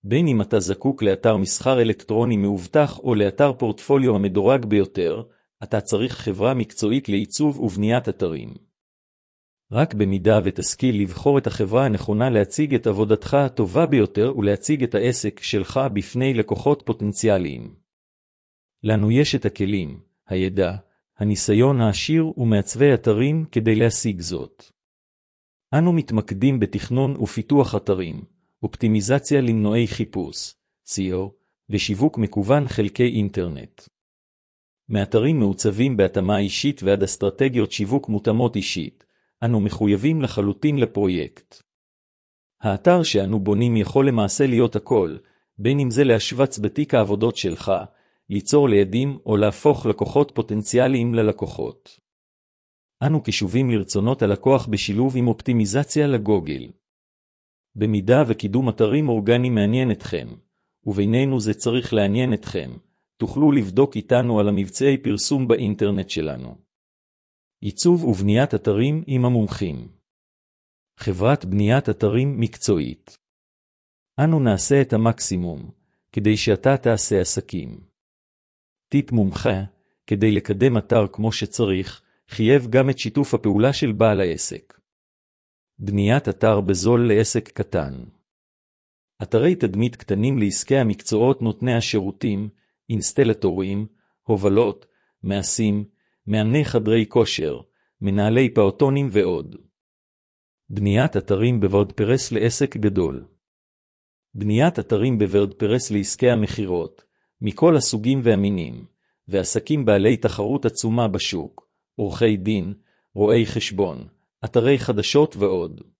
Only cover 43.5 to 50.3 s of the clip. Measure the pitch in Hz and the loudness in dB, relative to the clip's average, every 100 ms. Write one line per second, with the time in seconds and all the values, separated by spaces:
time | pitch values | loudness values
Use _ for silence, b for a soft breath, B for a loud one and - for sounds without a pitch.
43.5 | 101 120 113 98 139 135 117 101 - 139 | 0 2 0 2 2 2 2 -2 0 0
44.5 | 117 117 107 - 113 87 - _ _ _ | 2 2 0 0 0 0 -6 _ _ _
45.5 | - 107 143 131 117 135 113 - 117 135 | -4 -2 0 0 2 4 4 0 -2 -2
46.5 | - 104 - 151 127 107 101 117 - 92 | 0 -4 -4 0 2 2 0 0 -2 -6
47.5 | 82 - 92 101 _ _ _ _ 101 - | -6 -4 -4 -4 _ _ _ _ -6 2
48.5 | 147 143 101 95 110 139 135 - 107 107 | 2 4 4 2 0 -2 -6 -2 0 0
49.5 | - 147 131 113 104 101 139 143 | 2 0 2 -2 -2 0 0 0